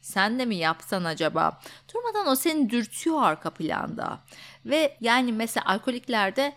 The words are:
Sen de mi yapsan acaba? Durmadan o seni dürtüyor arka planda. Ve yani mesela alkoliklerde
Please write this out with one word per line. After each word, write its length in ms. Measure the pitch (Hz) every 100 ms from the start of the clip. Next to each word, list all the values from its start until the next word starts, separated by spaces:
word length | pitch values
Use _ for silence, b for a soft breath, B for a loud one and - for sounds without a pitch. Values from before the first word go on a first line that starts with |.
| -
Sen 320 | 202 202 247
de 60 |
mi 120 | 247 190
yapsan 480 | 160 165 - 190
acaba? 560 | 170 156 160 160 160 160 B B _
Durmadan 320 | 453 480 415 370
o 100 | 262
seni 340 | 349 311 247
dürtüyor 520 | 240 226 - 330 320
arka 280 | 220 156 165
planda. 720 | - 160 - - - - - - B B B
Ve 320 | 226 294 302 -
yani 320 | 226 240 247
mesela 340 | 220 226 - -
alkoliklerde 840 | 196 - 240 - 226 196 196 285